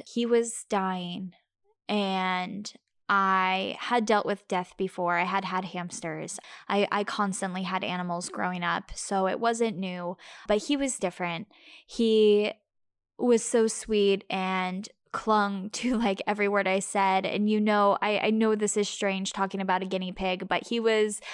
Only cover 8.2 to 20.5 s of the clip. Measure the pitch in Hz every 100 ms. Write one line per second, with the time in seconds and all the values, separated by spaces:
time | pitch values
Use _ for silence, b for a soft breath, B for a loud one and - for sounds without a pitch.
8.2 | 180 - 185 180 175 175 - - - 196
9.2 | 190 - 233 233 233 170 190 180 175 185
10.2 | B B B 214 214 285 277 - 185 -
11.2 | 175 170 - B B B B - 226 220
12.2 | 214 208 208 - _ _ _ _ _ -
13.2 | 247 233 - 233 220 - - 214 196 196
14.2 | - 190 185 185 185 185 214 _ _ -
15.2 | - 214 202 196 196 - 247 233 220 196
16.2 | - 208 202 202 190 190 196 202 190 190
17.2 | 190 - 208 214 214 208 202 - 208 208
18.2 | - 220 220 214 208 214 208 - 202 190
19.2 | 190 - 190 196 190 185 190 190 185 180
20.2 | 190 185 190